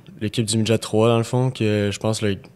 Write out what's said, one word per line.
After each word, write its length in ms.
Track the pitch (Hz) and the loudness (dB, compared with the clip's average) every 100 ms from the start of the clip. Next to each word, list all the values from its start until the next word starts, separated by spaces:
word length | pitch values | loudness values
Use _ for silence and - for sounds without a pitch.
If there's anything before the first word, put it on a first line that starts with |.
| - - | -20 -8
l'équipe 240 | 107 - 107 | -6 -4 -2
du 100 | 113 | 0
midget 200 | 107 110 | 2 0
trois, 300 | - 107 113 | 0 2 4
dans 100 | 117 | 4
le 60 | |
fond, 260 | 113 127 131 | 2 0 0
que 400 | 131 110 107 101 | 0 0 0 -2
je 60 | 101 | -2
pense 220 | 110 110 | -2 -2
le, 140 | 104 98 - | -2 -4 -8